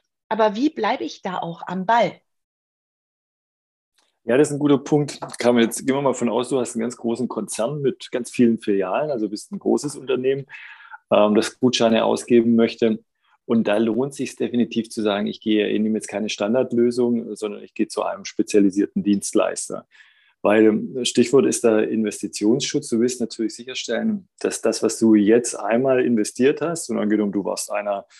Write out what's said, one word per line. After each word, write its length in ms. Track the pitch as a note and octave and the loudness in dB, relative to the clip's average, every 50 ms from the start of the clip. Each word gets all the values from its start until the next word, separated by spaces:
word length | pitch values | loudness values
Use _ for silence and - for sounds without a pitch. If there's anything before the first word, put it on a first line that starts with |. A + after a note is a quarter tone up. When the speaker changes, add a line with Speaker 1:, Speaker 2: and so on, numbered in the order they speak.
| - _ _ _ _ _ | -20 _ _ _ _ _
Speaker 1:
aber 280 | - G#3 A3 G#3+ G3 | 0 2 2 2 2
wie 160 | G#3+ C4 D4+ | 0 -2 -2
bleibe 320 | - - G#3+ G3+ A#3+ C4+ - | -2 -2 -2 -2 -2 -2 -6
ich 180 | D4 - - | -8 -10 -10
da 160 | - G3 F3+ - | -10 -8 -6 -6
auch 240 | - E3+ E3 - - - | -6 -8 -10 -10 -10 -8
am 180 | F3+ F#3+ F#3 | -6 -4 0
Ball? 280 | F3 A3+ A#3+ G#3+ E3 - - _ _ _ _ _ _ _ _ _ _ _ _ _ _ _ _ _ _ _ _ _ _ _ _ _ _ _ _ _ _ _ _ _ _ _ _ _ _ _ _ _ | 2 2 2 2 0 -2 -8 _ _ _ _ _ _ _ _ _ _ _ _ _ _ _ _ _ _ _ _ _ _ _ _ _ _ _ _ _ _ _ _ _ _ _ _ _ _ _ _ _
Speaker 2:
Ja, 120 | A2+ A#2 | 0 4
das 140 | C3 D3+ D3 | 4 4 2
ist 60 | D3 | 2
ein 40 | C#3 | 0
guter 200 | D3 C#3+ C#3+ C3 | 2 2 2 2
Punkt. 400 | - - D#3 D3 D3 C#3+ - - - - - - | 2 2 0 0 0 -2 -6 -10 -14 -14 -10 0
Kann 180 | - A#2+ B2 | 2 4 4
man 80 | A#2+ A2+ | 4 4
jetzt, 220 | G#2 - - - | 2 0 -2 -2
gehen 100 | C3+ C3 | -2 -2
wir 60 | C#3 | 0
mal 120 | C#3+ C3+ B2 | 0 0 0
von 160 | - B2 A#2 | 0 -2 -2
aus, 200 | G#2 A#2+ B2+ - | 0 -2 -2 -2
du 100 | D3 C3 | -2 -2
hast 160 | A#2+ A2 - | -2 -4 -4
einen 60 | A#2 | -6
ganz 160 | A2+ A#2+ A#2+ - | -6 -6 -6 -6
großen 300 | - A#2 A#2 A#2 B2+ G#2+ | -4 -4 -2 -2 -4 -4
Konzern 540 | - A2+ G#2 G2 - - G#2+ B2+ D3 D3+ | -4 -6 -6 -6 -6 -4 -4 -4 -4 -2
mit 280 | C#3 C3 - - - - | -2 -2 -2 -2 -8 -8
ganz 200 | - B2+ A#2+ - | -8 -8 -8 -6
vielen 260 | - - B2 A#2 A#2 G#2+ | 0 2 4 4 4 0
Filialen, 540 | - A2 G2+ G2 F#2 F2+ F#2+ A#2 D3 D#3 | 0 -2 0 0 0 0 -2 -2 -2 -2
also 180 | C#3+ A#2 G#2+ G2+ | -4 -4 -4 -6
bist 220 | G2+ G#2 - - | -6 -10 -12 -12
ein 80 | G2+ G2 | -14 -6
großes 360 | - G#2+ A2+ A#2 - D3 C#3+ | -2 0 0 0 -2 -6 -10
Unternehmen, 500 | D3 C#3 B2+ C3+ B2+ B2+ C3 C3+ C#3 C3+ - - - - - - - - - - - _ _ | -10 -6 -4 -4 -2 0 -2 -2 -2 -6 -10 -16 -20 -20 -20 -20 -20 -20 -20 -20 -20 _ _
ähm, 220 | A2+ G#2 G#2 G#2+ G#2+ | 2 4 4 4 4
das 260 | A2 A2 - - _ | 4 2 0 -2 _
Gutscheine 460 | - B2+ B2 - A#2+ A2+ A2+ A2 A2 | 0 0 2 2 2 2 4 2 2
ausgeben 500 | A2 A2+ A2+ - - A#2+ A#2+ A2+ A#2 A#2 | 2 0 -2 0 2 4 4 4 4 4
möchte. 480 | A2+ A#2 A2+ - - A#2+ A2+ A2 G#2+ - _ _ _ _ _ _ _ _ | 4 4 2 2 0 0 0 0 0 -4 _ _ _ _ _ _ _ _
Und 220 | - A#2+ A2+ G#2 G#2 | 0 0 0 2 2
da 100 | G#2 A2 | 2 2
lohnt 360 | A#2 A2+ A2 A#2 C3 C#3+ C#3+ | 2 0 0 -2 -2 -4 -4
sich's 220 | - C3+ B2 - | -8 -8 -8 -6
definitiv 560 | - B2 A2+ B2+ A#2+ A#2 A2 - A2+ A2 - | -6 -6 -2 0 0 -2 0 -2 -4 -6 -4
zu 100 | - - | -6 -4
sagen, 240 | G#2+ G#2 G2+ G2+ G#2+ | -2 0 0 0 -2
ich 160 | A2 G#2 - | -4 -6 -6
gehe, 260 | - A2 G#2+ G#2+ G#2 G2+ | -2 0 0 2 2 0
ich 100 | G#2+ G#2+ | 0 0
nehme 160 | G#2+ A2 A2 | 0 0 -2
jetzt 140 | G#2+ G2+ - | -2 -4 -6
keine 200 | - G2+ G#2+ G#2 | -6 -6 -6 -6
Standardlösung, 1080 | - - G#2 G2+ A2+ C3 B2+ B2 A#2+ A#2+ A#2+ B2 A#2+ B2 B2 A#2+ A#2+ A#2 A2 A2 G#2+ | -4 -4 -2 0 0 0 0 0 0 2 2 2 2 0 0 0 0 -2 -4 -6 -8
sondern 280 | - - G#2 G#2 G#2 G#2 | -8 -8 -8 -8 -10 -14
ich 100 | G2+ _ | -14 _
gehe 140 | - G#2+ - | -4 -4 -4
zu 160 | - G#2 - | -2 -4 -4
einem 220 | - F#2+ G2 G2 | -4 -6 -8 -10
spezialisierten 760 | - - - G#2 - - G#2+ G2+ G2 F2+ G2 G2+ - - G#2 | -10 -6 -6 -4 0 2 4 4 4 2 0 -2 -2 -2 -4
Dienstleister. 840 | F2+ G2+ G2+ G2+ - - - G#2 F#2 F2+ F2+ - - - - - - _ _ _ _ _ _ _ _ _ _ _ - | -2 0 0 0 -2 -2 -2 0 0 0 -4 -6 -10 -10 -10 -12 -12 _ _ _ _ _ _ _ _ _ _ _ 0
Weil, 220 | G#2 G2+ A2 A2 | 2 4 6 6
ähm, 340 | A2 G#2+ - - - - C3 A#2+ | 6 4 2 -2 -6 -6 -6 -6
Stichwort 420 | - - - A#2+ - - C3+ A2+ - | 0 2 2 2 4 4 4 4 4
ist 160 | - - - | 0 2 2
da 160 | A#2 A2 G#2+ | 2 4 2
Investitionsschutz. 1080 | A2 - - A2 A2 G#2 - - - G2 - - G2+ G#2+ A#2+ C3 - - - - - - | 2 0 0 -2 -2 -2 -4 -6 -8 -10 -6 -2 0 2 2 2 0 -2 -4 -4 -4 -2
Du 100 | B2 A2+ | 0 0
willst 200 | A#2 B2 B2 - | 0 0 0 -4
natürlich 360 | A#2 A2 - - A2+ G#2+ - | -6 -8 -6 -6 -6 -6 -6
sicherstellen, 720 | - A#2+ B2+ B2+ - - - A#2 A2+ A2+ A2 G#2+ G2+ F#2 _ _ _ | -10 -14 -12 -10 -10 -6 -4 -4 -2 -2 -2 -4 -4 -8 _ _ _
dass 220 | - G2 - - | -4 -4 -4 -2
das, 220 | - A2+ A2+ - - | -2 -2 0 0 0
was 160 | A#2 - - | -2 0 2
du 160 | A2+ A2+ A2 | 4 6 6
jetzt 400 | G#2+ G2+ G2 A2 A#2+ A#2+ - - | 6 6 6 6 4 4 0 -6
einmal 500 | - - G2+ A2+ A#2 C3 C3+ C3 B2+ B2+ | -6 -2 0 0 2 2 2 2 2 2
investiert 560 | B2 A#2+ G#2+ G#2 - - - B2+ C3+ D3+ - | 2 2 0 0 -2 0 2 2 2 2 2
hast, 300 | C#3+ D#3+ E3+ D#3+ - - | -2 -4 -4 -6 -6 -4
und 80 | A#2 G#2+ | -4 -2
angenommen, 320 | G#2+ G#2 G#2+ G#2 G#2+ G2+ | 0 2 2 2 2 0
du 120 | F#2+ G2+ F#2 | -2 -2 -4
warst 280 | F#2 G2 F#2+ - - | -4 -4 -6 -6 -6
einer, 340 | - G2+ G#2 G#2 G2+ G2+ - _ _ - | -6 -4 -4 -4 -4 -6 -6 _ _ -20